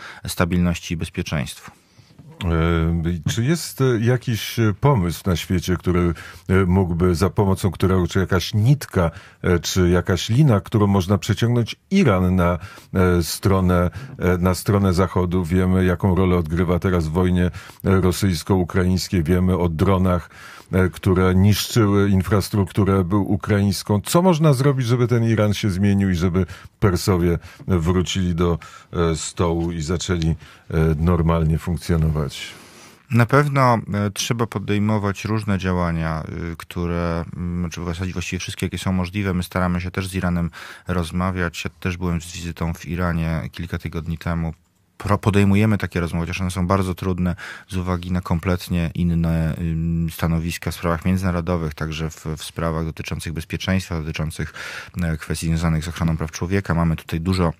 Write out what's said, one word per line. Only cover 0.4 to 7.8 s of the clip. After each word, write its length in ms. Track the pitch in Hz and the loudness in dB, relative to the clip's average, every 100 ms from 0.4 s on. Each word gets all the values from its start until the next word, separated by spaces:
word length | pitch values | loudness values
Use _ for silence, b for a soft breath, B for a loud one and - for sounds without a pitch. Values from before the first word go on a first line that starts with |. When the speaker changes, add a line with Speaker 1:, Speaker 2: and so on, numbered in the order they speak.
| 87 90 87 87 - | 0 2 0 -2 -6
Speaker 1:
i 20 | 82 | -8
bezpieczeństwu. 720 | 85 - 87 78 67 - - b b b b - - - | -6 -8 -6 -6 -6 -12 -20 b b b b -20 -20 -8
Speaker 2:
E, 840 | 87 82 82 85 80 85 82 87 - | -2 0 2 2 0 0 -2 -4 -4
czy 140 | 110 | -2
jest, 360 | 123 165 - - | 0 -2 -4 -2
e, 40 | 131 117 | 0 2
jakiś, 580 | 117 123 - 110 - - | 2 0 -2 -4 -4 0
e, 160 | 110 95 | 0 2
pomysł 420 | 143 131 87 78 98 | 2 2 0 -2 -2
na 100 | 82 | -2
świecie, 400 | - 92 87 87 | 0 -2 0 -2
który, 380 | - 90 87 80 B B - | 0 2 2 -2 B B 0
e, 160 | 95 92 | 2 4
mógłby 480 | 92 90 85 92 | 4 2 2 2
za 160 | 82 92 | 2 2
pomocą 400 | - 98 95 101 | 2 2 2 0
którego, 360 | - | 0